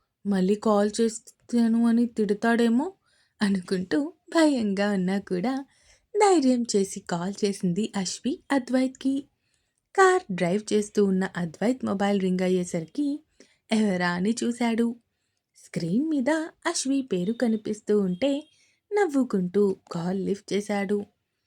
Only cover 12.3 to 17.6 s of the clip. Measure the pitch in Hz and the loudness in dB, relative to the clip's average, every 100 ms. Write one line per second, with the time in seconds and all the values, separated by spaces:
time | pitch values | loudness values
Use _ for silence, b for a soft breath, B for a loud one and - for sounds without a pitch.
12.3 | 185 185 185 180 175 160 - 285 294 _ | 0 0 0 -2 -6 -6 -4 -4 -6 _
13.3 | b b b - 220 208 180 175 175 196 | b b b -2 0 2 0 0 0 -2
14.3 | 233 233 233 233 226 233 233 _ _ _ | -2 -4 -2 -2 0 -2 -6 _ _ _
15.3 | _ _ _ - 170 165 208 320 294 247 | _ _ _ -12 -8 -2 -2 0 0 0
16.3 | 320 330 - 320 339 262 277 262 180 180 | -2 -4 -8 -6 -4 -2 -4 -2 -2 -2
17.3 | 233 240 220 | -2 -2 -2